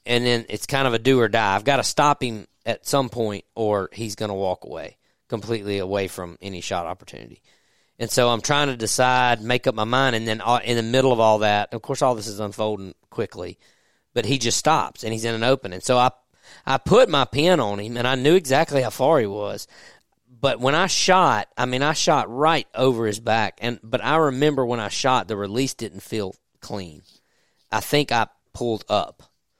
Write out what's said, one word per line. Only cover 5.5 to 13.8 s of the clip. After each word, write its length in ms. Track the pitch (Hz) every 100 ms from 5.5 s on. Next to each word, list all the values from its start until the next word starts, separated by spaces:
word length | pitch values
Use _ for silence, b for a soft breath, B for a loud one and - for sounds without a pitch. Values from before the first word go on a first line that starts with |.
| 113 101 98
away 300 | 95 98 95
from 300 | - 87 -
any 180 | 98 92
shot 240 | - 90 85
opportunity. 560 | 92 - - 58 - _ _ _ _ _ -
And 120 | 117
so 180 | - 120
I'm 100 | 117
trying 280 | - 147 147
to 80 | 120
decide, 640 | 110 - 127 127 123 120
make 240 | 110 123 143
up 80 |
my 100 | 110
mind, 320 | 107 127 135 117
and 100 | 113
then, 140 | 110
uh, 200 | 104 120
in 120 | 107 120
the 60 |
middle 300 | 113 127 131
of 80 | 117
all 200 | 110 107
that, 340 | 107 104 104
of 80 | 113
course, 200 | - 139
all 120 | 135
this 120 | 113 107
is 120 | 101
unfolding 540 | 104 98 107 104 95 - _
quickly, 480 | - 104 95 90 - _ _